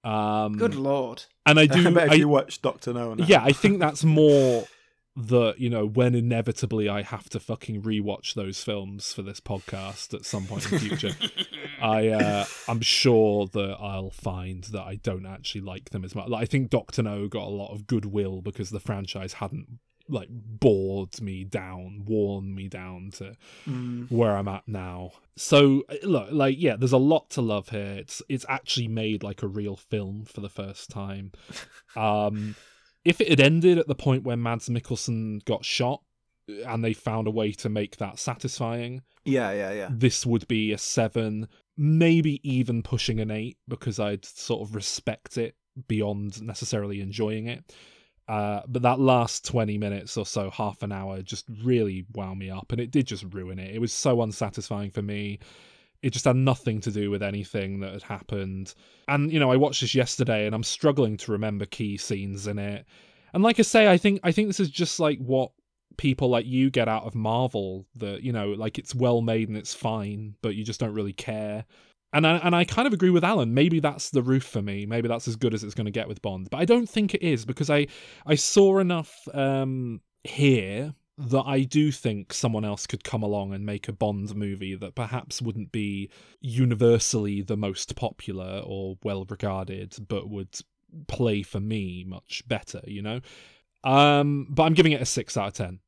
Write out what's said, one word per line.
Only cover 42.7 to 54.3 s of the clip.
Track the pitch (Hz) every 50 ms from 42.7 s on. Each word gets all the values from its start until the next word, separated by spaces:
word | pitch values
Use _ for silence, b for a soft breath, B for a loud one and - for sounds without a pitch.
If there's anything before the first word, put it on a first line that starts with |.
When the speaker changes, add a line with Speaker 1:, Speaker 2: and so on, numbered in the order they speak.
| 117 117
Speaker 1:
pushing | 107 - 127 117 - - 110 107
an | 110 110
eight, | 107 107 110 123 - _ _
because | - 123 - - 123 98 120
I'd | 107 104 104 101 -
sort | - - - - - 117 107 104
of | 101 110
respect | 107 95 - - - _ - 110 - _ - -
it | 120 117 113 _ _ _ _ _ 131 127
beyond | - 113 107 104 104 104 101 101 104 98 107
necessarily | 110 113 101 - 123 - - 107 101 101 101 101
enjoying | 98 95 101 110 110 107 110 110 110
it. | 117 120 131 - b b b b b b b b b b b _
Uh, | - 110 107 104 104 104 101 -
but | 127 120 127
that | 120 120 127 131
last | 135 131 127 123 117 117 - - -
twenty | - - 120 110 107 104
minutes | 104 104 101 101 98 95 - -
or | 113 101
so, | - - 110 98 98
half | - - 110 104 98 _ -
an | 101
hour, | 101 95 98 98 95 95
just | 95 - - - - - 113 104 113
really | 123 123 117 110 101 95 92 90 - -
wound | 110 98 95 95 95
me | 95 95
up, | 95 95 - _
and | 123 117
it | 120 120
did | 131 147 127
just | - 113 95 - 90
ruin | 92 98 90 92 92 95
it. | 95 95 104
It | 113
was | 120 113 -
so | - - 143 127 120
unsatisfying | 117 107